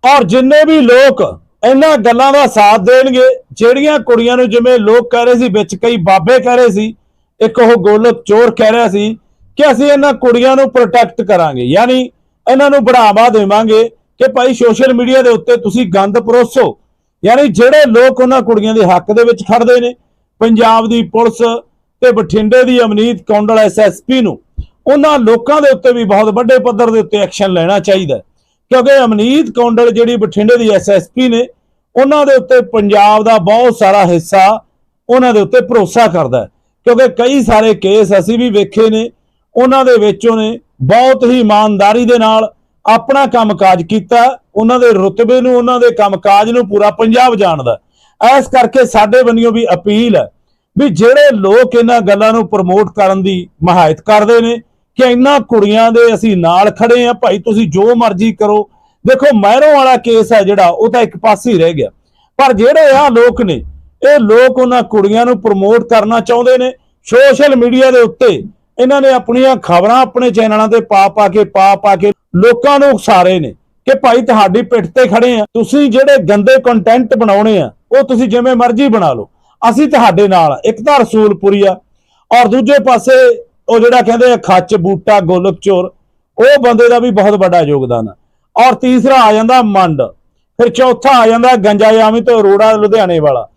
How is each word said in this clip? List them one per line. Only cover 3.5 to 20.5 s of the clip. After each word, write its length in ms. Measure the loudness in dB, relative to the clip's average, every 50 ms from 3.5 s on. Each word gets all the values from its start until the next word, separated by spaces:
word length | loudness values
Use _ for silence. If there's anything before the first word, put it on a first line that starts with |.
ਜਿਹੜੀਆਂ 460 | -8 -2 0 0 0 0 0 -2 -2 -2
ਕੁੜੀਆਂ 360 | -2 -2 -2 0 0 -2 0
ਨੂੰ 120 | -2 -2 0
ਜਿਵੇਂ 280 | -2 -2 0 0 0 0
ਲੋਕ 320 | 0 2 0 0 0 0
ਕਹਿ 140 | -4 -2 0
ਰਹੇ 100 | 0 0
ਸੀ, 140 | 0 0 -2
ਵਿੱਚ 240 | -2 -4 -4 -4 -8
ਕਈ 200 | -6 -4 -4 -4 -2
ਬਾਬੇ 360 | 0 0 0 0 2 2 0 0
ਕਹਿ 180 | 2 0 0
ਰਹੇ 140 | 2 0 0
ਸੀ, 240 | 0 -2 -6 -6 -10 _ _ _ _ _ _ _ _ _
ਇੱਕ 180 | -4 -4 0 0
ਉਹ 160 | 2 2 2 2
ਗੋਲਕ 440 | 2 0 0 2 2 0 -2 -2 -4
ਚੋਰ 260 | -2 0 2 2 0
ਕਹਿ 200 | 0 0 0 0
ਰਿਹਾ 160 | 0 0 -2 -2
ਸੀ 260 | -2 -4 -6 -6 -8 -12 _ _ _ _ _ _ _ 0
ਕਿ 120 | 0 0
ਅਸੀਂ 160 | 2 0 0
ਇਹਨਾਂ 260 | 0 2 2 0 -2 -2
ਕੁੜੀਆਂ 400 | 0 0 0 0 2 2 0 2
ਨੂੰ 140 | 0 0 0
ਪ੍ਰੋਟੈਕਟ 520 | 0 -2 -2 0 2 0 0 0 -4 -10
ਕਰਾਂਗੇ, 420 | -4 -2 0 0 0 -2 -4 -6 -4
ਯਾਨੀ 360 | -2 0 0 0 0 0 -2 -4 -6 _ _ _ _ _ _ _
ਇਹਨਾਂ 240 | -2 0 2 2 2
ਨੂੰ 140 | 2 0 0
ਬੜਾਵਾ 440 | 2 2 2 2 2 2 2 2 2
ਦੇਵਾਂਗੇ 580 | 2 0 0 0 -2 -2 0 0 0 0 0 -2 _ _ _ _ _ _
ਕਿ 80 | -2 -2
ਭਾਈ 220 | 0 -2 -2 -2 -2
ਸੋਸ਼ਲ 380 | 0 0 -2 0 0 0 0 0
ਮੀਡੀਆ 280 | -2 -2 0 0 2
ਦੇ 80 | 2 2
ਉੱਤੇ 260 | 0 -2 0 -2 -2 -2
ਤੁਸੀਂ 280 | -2 -4 -4 -4 -4 -2
ਗੰਦ 260 | -2 -2 -2 0 -2 -4
ਪਰੋਸੋ। 580 | -2 0 0 0 0 0 0 -2 -2 -2 -4 _ _ _ _ _ _ _ _ _
ਯਾਨੀ 260 | -2 0 2 2 0 0
ਜਿਹੜੇ 340 | 0 2 2 4 4 4 2 4
ਲੋਕ 320 | 2 2 2 2 2 0
ਉਹਨਾਂ 200 | -2 0 0 -2
ਕੁੜੀਆਂ 320 | -2 -2 -2 -2 -2 -2 -2
ਦੇ 100 | 0 0
ਹੱਕ 260 | 0 0 -2 -2 -2
ਦੇ 120 | 0 0 2
ਵਿੱਚ 180 | 0 0 -2 -2
ਖੜਦੇ 360 | -4 -2 0 2 2 0 0
ਨੇ, 140 | 0 -4 -8 _ _ _ _ _ _ _ _ _
ਪੰਜਾਬ 480 | -2 0